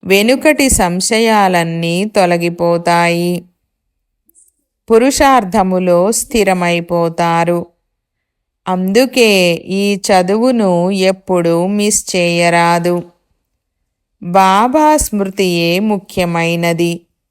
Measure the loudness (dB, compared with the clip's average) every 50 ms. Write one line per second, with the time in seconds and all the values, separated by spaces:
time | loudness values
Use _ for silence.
0 | -2 0 0 2 4 2 0 2 2 0 2 2 2 0 2 2 0 -2 -2 -4
1 | -4 -2 0 0 2 2 2 2 2 2 2 0 -2 -2 -4 -4 -4 -4 -2 -4
2 | -4 -2 0 0 2 2 0 0 -2 -4 -4 -2 -2 -2 -2 -2 0 0 0 2
3 | 2 0 0 -2 -2 -4 -4 -6 -8 _ _ _ _ _ _ _ _ _ _ _
4 | _ _ _ _ _ _ _ _ _ _ _ _ _ _ _ _ _ 2 2 4
5 | 4 2 2 2 2 4 4 2 0 0 -2 -2 0 0 0 -2 0 2 2 2
6 | 2 0 -2 -4 -6 -4 -2 0 0 0 0 0 0 -2 -2 -2 -4 -4 -2 -2
7 | -2 -2 -2 -2 -2 0 0 0 0 0 -2 -4 -4 -8 _ _ _ _ _ _
8 | _ _ _ _ _ _ _ _ _ _ _ _ _ -6 -4 -2 -2 0 2 0
9 | 0 0 0 0 2 2 4 2 2 0 0 -2 -6 -8 -6 -4 -2 -2 -2 -4
10 | -2 0 2 2 2 2 0 0 0 0 0 0 0 0 0 0 0 0 -2 0
11 | 0 0 -2 -2 _ -2 -2 0 0 0 0 0 0 -2 -2 -2 -2 -2 -2 -4
12 | -6 -4 -4 -2 -2 0 0 0 0 2 2 2 2 2 0 0 0 -2 -2 -2
13 | -6 -10 _ _ _ _ _ _ _ _ _ _ _ _ _ _ _ _ _ _
14 | _ _ _ _ -12 -2 0 2 4 4 4 2 2 2 2 2 2 4 2 2
15 | 0 -2 -4 -4 -4 -4 -2 -2 -2 -2 0 0 0 0 0 0 0 -2 -2 -4
16 | -6 _ -6 -4 -4 -2 -2 -2 -2 -2 -2 -2 -2 -2 0 0 -2 -2 -4 -6
17 | _ _ _ _ _ _